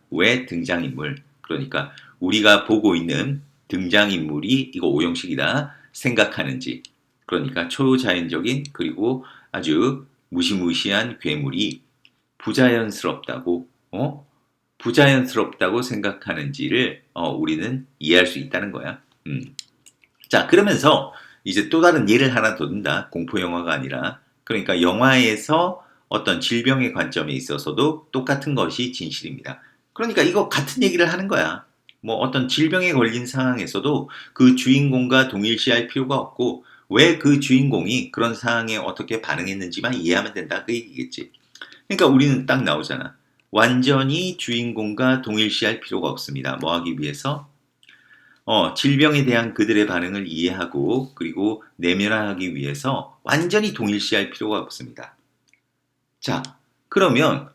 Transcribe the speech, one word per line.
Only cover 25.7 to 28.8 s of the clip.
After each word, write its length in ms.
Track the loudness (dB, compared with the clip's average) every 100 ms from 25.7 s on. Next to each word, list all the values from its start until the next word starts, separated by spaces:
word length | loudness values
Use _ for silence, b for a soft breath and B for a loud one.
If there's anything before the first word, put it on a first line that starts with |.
| -4 B B B
어떤 320 | -4 -2 -2
질병의 540 | -2 0 2 2 0
관점에 380 | -2 -4 -4 -4
있어서도 760 | -6 -6 -8 -4 0 0 -2 -6
똑같은 440 | -6 -2 -2 -2
것이 380 | -2 -2 -2